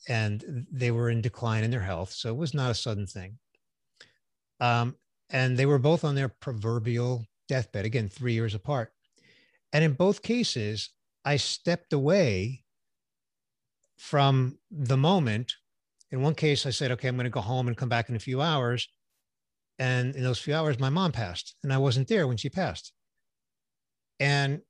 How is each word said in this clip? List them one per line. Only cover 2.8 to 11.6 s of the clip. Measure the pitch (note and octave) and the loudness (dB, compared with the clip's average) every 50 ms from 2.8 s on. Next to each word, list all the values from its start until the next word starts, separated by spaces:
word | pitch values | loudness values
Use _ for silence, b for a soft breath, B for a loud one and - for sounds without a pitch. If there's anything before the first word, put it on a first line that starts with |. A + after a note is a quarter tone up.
| - A#2+ G#2+ G2+ G2+ | -2 -4 -4 -4 -6
thing. | F#2 - G2 F2+ F#2+ A2 - _ _ _ _ _ _ _ _ _ _ _ B B B B B B _ _ _ _ _ _ - | -8 -10 -14 -14 -14 -16 -20 _ _ _ _ _ _ _ _ _ _ _ B B B B B B _ _ _ _ _ _ 0
Um, | B2+ A#2+ A#2+ A#2+ A#2 B2 - _ _ _ _ _ _ - | 2 2 2 2 0 -2 -4 _ _ _ _ _ _ -4
and | - C3 B2+ B2+ B2+ | -2 0 0 2 2
they | A#2+ C3+ | 2 4
were | C#3+ D3 C3 | 4 4 4
both | A#2+ D3+ E3+ E3 - | 4 4 2 2 2
on | D3 C#3 | 0 0
their | C#3 C3+ A#2+ | 0 -2 -2
proverbial | - - - C#3+ A#2+ G#2+ G2+ A2+ A#2 A#2+ A2 B2 A#2 A#2+ A#2+ B2 B2+ A#2+ A2 - _ _ _ | -6 -8 -10 -8 -6 -4 -2 -2 -2 -2 -2 0 0 0 0 0 -2 -4 -6 -10 _ _ _
deathbed, | - C#3 C3 B2 - - G#2 G2 | -2 -2 -2 -2 -4 -4 -4 -4
again, | A2 A#2 B2 G#2+ F#2+ | 0 0 -2 -2 -2
three | - - B2 B2 A#2 | -6 -4 -2 0 0
years | A2+ A#2 A2 G2+ | 0 0 -2 -4
apart. | G#2+ - - D3 B2+ A2 - _ _ _ _ _ b b b b b b b b b b - - | -4 -4 -2 -2 -2 -2 -6 _ _ _ _ _ b b b b b b b b b b 0 2
And | D3 E3 | 4 4
in | D#3 C3+ | 4 4
both | - F3+ G3 G3+ - | 4 2 2 2 0
cases, | - - A#3 B3 A3+ - - B2 G#2 G#2 A2 G#2 - - _ _ _ _ _ _ - | -2 -2 0 0 0 -2 -2 -2 -4 -4 -4 -6 -8 -12 _ _ _ _ _ _ 0
I | C#3+ C#3+ | 0 2
stepped | C3+ - - - - | 2 0 -2 -4 -4